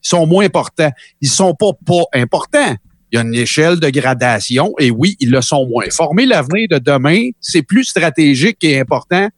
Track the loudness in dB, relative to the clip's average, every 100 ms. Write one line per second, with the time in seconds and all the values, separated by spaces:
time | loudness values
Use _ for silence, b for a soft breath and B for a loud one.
0 | 0 0 2 2 2 0 -4 -2 -2 -2
1 | B _ -4 0 0 2 -2 -2 0 0
2 | 0 -2 -2 -4 0 0 0 -4 _ _
3 | _ -4 -2 -2 -2 0 2 2 0 0
4 | -2 0 0 -2 -2 -2 -2 0 0 2
5 | 0 0 0 0 0 -2 -2 -4 -4 -2
6 | 0 2 2 2 0 -4 0 0 0 0
7 | 2 0 -2 -8 -2 -2 0 0 0 -2
8 | -2 2 2 4 0 0 -2 0 -2 -4
9 | -2 -2 -2